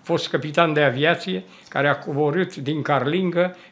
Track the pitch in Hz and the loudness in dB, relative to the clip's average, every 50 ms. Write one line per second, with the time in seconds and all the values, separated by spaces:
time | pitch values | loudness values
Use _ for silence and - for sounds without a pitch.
0 | - - 170 151 - - - 151 143 151 147 175 170 156 151 147 147 135 123 135 | -4 -2 -2 -2 -2 -2 -2 -2 -2 0 2 2 2 4 4 4 2 2 2 2
1 | 147 165 170 165 - 190 185 185 185 - - - - - - 139 143 147 139 143 | 2 2 2 0 -2 -6 -6 -6 -8 -10 -20 -20 -14 -6 -2 0 2 2 0 0
2 | - - 143 143 151 147 156 185 180 180 - 151 127 139 160 147 131 - 143 127 | -4 -4 -2 0 0 2 2 0 -2 -2 -4 -8 -6 -4 -4 -2 0 0 0 0
3 | 123 143 160 190 185 175 175 175 180 180 180 - - - | 0 0 0 0 0 0 0 0 0 -2 -4 -10 -20 -20